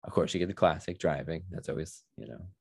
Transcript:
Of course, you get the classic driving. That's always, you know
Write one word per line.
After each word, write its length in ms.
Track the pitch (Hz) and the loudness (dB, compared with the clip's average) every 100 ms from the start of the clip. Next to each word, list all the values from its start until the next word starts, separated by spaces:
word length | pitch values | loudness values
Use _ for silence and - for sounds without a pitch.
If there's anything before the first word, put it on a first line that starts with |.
Of 100 | - | 2
course, 220 | - 80 | 2 2
you 40 | 92 | 2
get 60 | 90 | 0
the 80 | |
classic 440 | 98 90 78 - 85 | 4 4 4 -4 0
driving. 460 | 82 71 69 82 90 | 0 0 -2 -6 -6
That's 180 | 87 - | -8 -4
always, 360 | 78 80 - _ - | -4 -6 -10 _ -14
you 80 | - | -12
know 220 | 58 92 _ | -12 -14 _